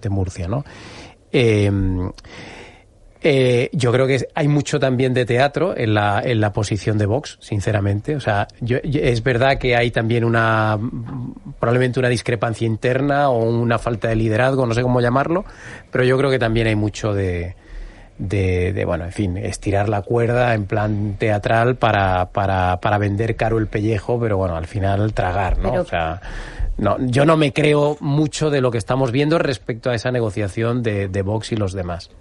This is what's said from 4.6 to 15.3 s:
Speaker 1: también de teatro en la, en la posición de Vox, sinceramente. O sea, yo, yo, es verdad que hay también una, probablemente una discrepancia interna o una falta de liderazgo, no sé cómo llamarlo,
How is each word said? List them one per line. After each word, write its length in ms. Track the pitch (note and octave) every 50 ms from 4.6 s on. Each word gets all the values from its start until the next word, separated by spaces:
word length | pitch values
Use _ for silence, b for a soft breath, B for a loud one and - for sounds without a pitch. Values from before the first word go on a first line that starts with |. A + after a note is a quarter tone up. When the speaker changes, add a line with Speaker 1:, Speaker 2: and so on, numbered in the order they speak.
| C3+ - D#3 C3+
Speaker 1:
también 340 | C3+ C3 B2+ A#2+ C3 B2+ B2
de 100 | B2+ A#2+
teatro 520 | G2+ A#2+ B2 C#3 C#3 - C#3 E3+ G3 -
en 180 | - A#2+ G#2+ G#2
la, 260 | G#2 G#2 G#2 G2+ G#2+ -
en 160 | - A#2 G#2+
la 120 | G#2+ G#2
posición 440 | - A2+ G2+ - A2 G2 - A2+ G#2+ G#2+
de 80 | G#2
Vox, 320 | G2 A2+ C#3+ - - - -
sinceramente. 720 | - - A2 G#2 - A2+ G#2+ G2+ G2 G2+ G2+ G#2 - D3 D3+
O 60 | C#3
sea, 260 | - A2+ G#2 G2+ A2 - - -
yo, 180 | B2+ A2+ B2 C#3+ -
yo, 160 | D#3+ B2 D3
es 220 | D#3+ C3 A#2+ A2+
verdad 360 | A2+ C3+ A#2+ A#2 C3 C3+ C#3 -
que 160 | B2+ B2 A#2+
hay 160 | A#2+ A#2+ A#2+
también 320 | - A#2+ A2+ A2+ A#2+ A#2 A2+
una, 540 | A#2 A#2 A2+ A2+ A2+ A2+ A2 G#2+ A2 G#2+ G#2+ A2 B2+ C3+ C3 A2+ B2+ C3 B2 B2 - - - - C#3+ C#3 -
probablemente 400 | - A#2 A#2+ B2+ B2+ B2 A#2 C3
una 100 | B2 B2
discrepancia 580 | B2 G#2+ - - A#2 G#2+ B2+ A#2 A2 - A2+
interna 640 | A2+ A2 - - B2 B2+ C3+ C#3 C#3+ C#3 C#3+ C#3+ C#3
o 120 | B2 A2+
una 360 | A2+ A2+ A#2 A#2 A#2+ A#2 A#2 A2
falta 300 | - A#2+ A2+ G2+ - A2+
de 80 | A2+
liderazgo, 500 | A2 A2+ A2 G#2+ A2+ B2+ C3+ C3+ C3 B2+
no 80 | A2+ A2+
sé 80 | A#2+
cómo 180 | B2+ B2 B2 B2
llamarlo, 440 | A#2 A#2+ B2 C3+ D3 D#3